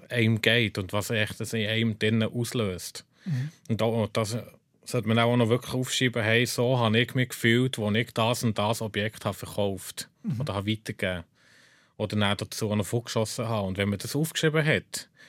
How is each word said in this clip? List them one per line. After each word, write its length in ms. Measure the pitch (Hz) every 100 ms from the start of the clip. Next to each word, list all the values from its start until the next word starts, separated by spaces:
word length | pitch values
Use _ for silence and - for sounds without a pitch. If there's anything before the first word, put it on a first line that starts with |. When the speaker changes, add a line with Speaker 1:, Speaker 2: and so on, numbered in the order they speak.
| -
Speaker 1:
einem 320 | 123 113 110
geht 340 | 113 120 107 107
und 160 | 92
was 160 | 104 98
echt 300 | 113 104 -
das 140 | 107
in 120 | 113 104
einem 320 | 113 113 107
drinnen 320 | 110 113 110
auslöst. 760 | 123 120 127 101 87 - - - _
Speaker 2:
Mhm. 240 | 196 127 151 - -
Speaker 1:
Und 100 | 107
da, 40 | 113
und 280 | 113 104 113
das 200 | 104 113 - - _ _
sollte 240 | - 123 107
man 100 | 113
auch 180 | 117 123
noch 120 | 113
wirklich 240 | 123 -
aufschreiben, 500 | 127 127 - 127 117
hey, 220 | 110 117
so 340 | 123 - 123 127
habe 220 | 113 110
ich 140 | 123
mich 160 | 131 123
gefühlt, 480 | - 117 117 127 117
als 180 | 104 110
ich 140 | 120
das 320 | - 113 120
und 140 | 117 107
das 240 | 104 113
Objekt 420 | 110 101 104 -
habe 120 | 107 95
verkauft 720 | - - 101 92 - - - _
Speaker 2:
Mhm. 200 | 226 117
Speaker 1:
oder 120 | -
habe 160 | 101 101
weitergegeben. 540 | 107 - - 95 87 - _ _ - - _ _ -
Oder 200 | 107 104
dann 180 | 101 104
dazu 380 | - - 107 104
noch 80 |
vorgeschossen 640 | 98 120 - 117 110 - 113
habe. 180 | 113 95
Und 120 | 95
wenn 100 | 101
man 100 | 101
das 160 | 117
aufgeschrieben 480 | 143 160 - 160 156
hat, 460 | 151 107 - - - _